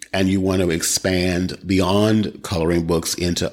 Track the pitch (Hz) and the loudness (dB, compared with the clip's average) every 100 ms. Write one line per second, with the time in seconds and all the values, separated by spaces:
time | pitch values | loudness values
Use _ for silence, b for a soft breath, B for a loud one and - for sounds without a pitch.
0 | B 95 95 98 95 95 90 82 - - | B -2 2 2 2 0 0 0 -2 -2
1 | 98 92 90 90 92 - 90 95 92 101 | 0 0 0 0 -2 -6 -2 0 2 2
2 | 107 110 104 - - 85 82 87 82 82 | 4 2 0 -6 -6 -2 0 0 2 0
3 | - - 87 87 - | -2 -2 -2 -2 -4